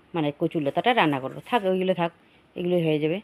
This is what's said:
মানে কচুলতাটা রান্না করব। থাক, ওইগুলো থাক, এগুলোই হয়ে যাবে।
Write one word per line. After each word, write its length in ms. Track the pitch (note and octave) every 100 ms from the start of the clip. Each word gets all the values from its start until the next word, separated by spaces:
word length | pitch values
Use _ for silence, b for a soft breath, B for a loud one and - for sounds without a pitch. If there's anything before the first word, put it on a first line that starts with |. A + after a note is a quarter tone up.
| _ E3+
মানে 140 | D3 -
কচুলতাটা 500 | E3 E3+ C#3 E3+ A#3 A#3
রান্না 180 | E3 C#3 C3
করব। 120 | D3 -
থাক, 120 | A#3+ F#3+
ওইগুলো 220 | F#3 F#3 F3+
থাক, 100 | E3+ - b b b -
এগুলোই 260 | F3 F3+ D#3+
হয়ে 120 | D#3
যাবে। 160 | D#3 F#3